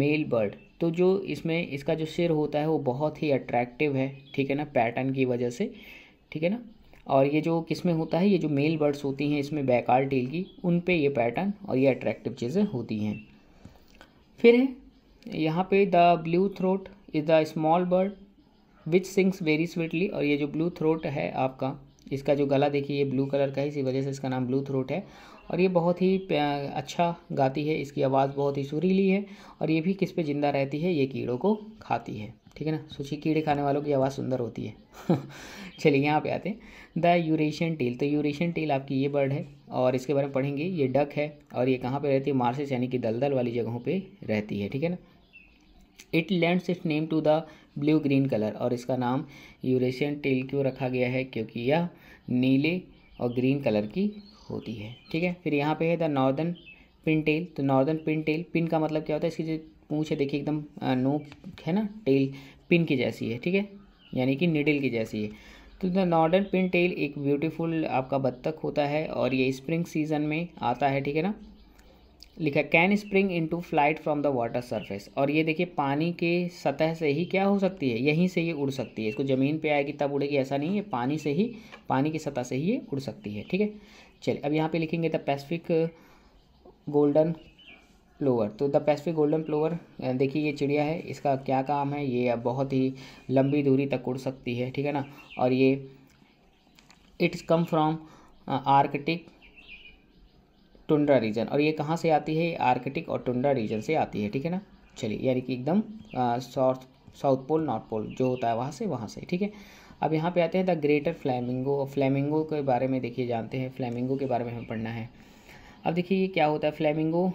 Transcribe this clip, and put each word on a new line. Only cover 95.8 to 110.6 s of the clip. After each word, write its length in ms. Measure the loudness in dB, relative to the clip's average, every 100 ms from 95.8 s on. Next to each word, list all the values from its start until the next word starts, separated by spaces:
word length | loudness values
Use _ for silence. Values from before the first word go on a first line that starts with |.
| -2 -18 -20 _ _ _ _ _ _ _ -20 -20 -20 -2
it's 200 | -2 -2
come 200 | 0 0
from, 340 | 2 2 2 0 -8 -20 -20 -16 -6
अ, 160 | -2 4
आर्कटिक 600 | 4 4 0 -4 -4 -8 -20 -20 -20 -20 -20 -20 -20 _ _ -20 _ _ _ _ -16 2
टुंड्रा 300 | 2 6 4
रीजन। 260 | 4 -2
और 160 | 0 2
ये 120 | 2
कहाँ 240 | 0 -2 0
से 140 | 2
आती 260 | 2 2 0
है? 180 | -2
आर्कटिक 540 | 0 0 0 -2 -6 -4
और 140 | -4 -2
टुंड्रा 260 | 0 2
रीजन 280 | 0 0 -4
से 140 | 0
आती 280 | 0 0 -2
है, 60 | -4
ठीक 160 | -4
है 60 | -4
ना। 100 | -4 -8 -20 -20 -8
चलिए 220 | -6 -2
यानी 220 | 0 0
कि 140 | -2
एकदम, 260 | -4 0 0 0 -10 -8
अ, 240 | -2 0 -2
साउथ, 360 | -4 0 0 0 -8 _ -20 -2
साउथ 140 | 2 2 2
पोल, 180 | 0
नॉर्थ 180 | 0 -4 -4
पोल 240 | -6 -6 -2
जो 100 | 0
होता 200 | 0 0
है 80 | -2
वहाँ 140 | -4
से, 160 | -6 -6
वहाँ 220 | -6 -8
से, 120 | -12
ठीक 220 | -6 -2
है। 420 | -2 -6 -20 -20 -20 -4
अब 140 | 0
यहाँ 160 | 0 2
पे 100 | 2
आते 180 | 2
हैं 80 | 2